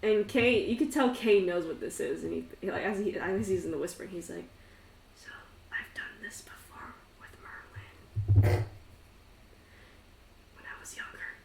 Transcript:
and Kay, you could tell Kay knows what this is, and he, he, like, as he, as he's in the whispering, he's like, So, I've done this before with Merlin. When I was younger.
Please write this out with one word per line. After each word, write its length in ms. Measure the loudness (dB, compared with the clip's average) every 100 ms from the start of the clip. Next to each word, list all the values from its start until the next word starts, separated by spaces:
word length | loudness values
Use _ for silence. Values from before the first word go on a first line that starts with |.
and 260 | 4 2 4
Kay, 380 | 4 4 4 2
you 100 | 0
could 160 | 0
tell 220 | 4 2
Kay 260 | 2 6 6
knows 240 | 6 0 -2
what 140 | -6
this 200 | -8 -6
is, 240 | -4 -4
and 80 | -4
he, 120 | -6 -8 -8
he, 100 | -6
like, 120 | -4
as 160 | -2 -2
he, 180 | -2 -2
as 320 | -2 -2 0
he's 160 | -2
in 60 | -2
the 80 | -4
whispering, 320 | -4 -6 -12
he's 180 | -12 -10
like, 160 | -12 -12 -20 -20 -20 -20 -20 -20 -20
So, 140 | -20 -20 -20 -20 -10
I've 220 | -10 -10
done 100 | -12 -12 -14
this 200 | -16 -16
before 520 | -18 -20 -20 -18 -18 -18 -20 -20
with 100 | -20 -20
Merlin. 1200 | -18 -18 -16 -18 -18 -20 -8 -6 6 8 8 4 0 -8 -20 -20 -20 -20 -20 -20 -20 -20 -20 -20 -20 -20 -20 -20 -20 -20 -20
When 100 | -20
I 160 | -18 -16
was 160 | -16 -14
younger. 420 | -14 -12 -14 -14